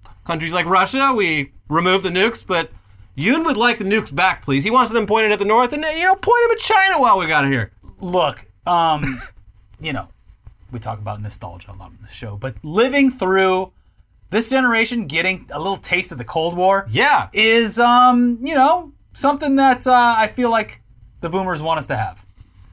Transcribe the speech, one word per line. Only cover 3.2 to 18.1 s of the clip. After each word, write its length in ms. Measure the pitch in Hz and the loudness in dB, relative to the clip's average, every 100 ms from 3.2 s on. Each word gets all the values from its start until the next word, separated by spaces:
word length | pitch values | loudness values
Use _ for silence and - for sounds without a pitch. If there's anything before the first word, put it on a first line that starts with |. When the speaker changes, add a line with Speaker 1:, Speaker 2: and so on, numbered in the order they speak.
| 165 311 330 | 0 0 0
Speaker 1:
would 100 | 214 | 0
like 220 | 240 226 | 0 0
the 60 | |
nukes 300 | 190 214 - | 0 -2 -2
back, 280 | 143 185 175 | -2 -2 -2
please. 200 | - 135 | -2 -2
He 80 | 196 | 2
wants 200 | 247 233 | 2 2
them 160 | 226 208 | 0 0
pointed 260 | 220 220 | 2 2
at 60 | 202 | 0
the 60 | 202 | 2
North, 260 | 226 247 | 2 2
and, 100 | 294 311 320 | -2 -4 0
you 80 | |
know, 120 | 370 381 | 0 2
point 280 | 392 480 | 2 2
'em 60 | 466 | 2
at 80 | 453 | 0
China 420 | - 427 392 339 | 2 2 2 2
while 180 | 247 202 | 4 2
we 80 | 165 | 2
got 200 | 151 139 | 0 2
it 40 | |
here. 200 | 131 104 _ - - | 0 -4 _ -20 -14
Speaker 2:
Look, 440 | 185 180 151 - - _ - | -4 0 0 -4 -14 _ -2
um, 380 | 175 165 151 139 123 - - - | 2 2 0 -4 -8 -12 -20 -20
<laughs> 320 | - _ - | -20 _ -14
you 140 | 160 | -10
know, 140 | 131 - _ - - - - - | -10 -10 _ -20 -20 -20 -20 -16
we 80 | 120 | -12
talk 180 | 113 107 | -10 -10
about 240 | 107 104 | -10 -10
nostalgia 480 | 107 - 90 90 - | -12 -12 -16 -18 -20
a 40 | |
lot 160 | - - | -20 -20
on 60 | - | -20
this 100 | - | -20
show, 220 | - 113 101 | -16 -14 -10
but 200 | 131 117 | -10 -10
living 440 | 151 175 254 285 269 | -4 0 2 2 2
through 640 | 247 185 190 190 185 190 _ _ _ _ _ - | 2 0 2 2 0 -4 _ _ _ _ _ -4
this 200 | 208 233 | -4 0
generation 560 | 262 254 226 233 240 165 | 0 2 0 -2 -4 -4
getting 420 | 156 180 185 - | -2 -2 -4 -8
a 60 | 147 | -8
little 160 | 175 196 | -6 -6
taste 340 | - 180 185 | -4 -4 -4
of 80 | 143 | -10
the 60 | |
Cold 320 | 113 165 165 175 | -6 -4 -4 0
War 280 | 185 196 160 | 2 2 0
Speaker 1:
Yeah. 380 | 117 269 254 104 | 0 2 2 0
Speaker 2:
is, 460 | 202 220 233 220 214 | 0 2 2 2 2
um, 600 | 240 240 247 | 4 6 6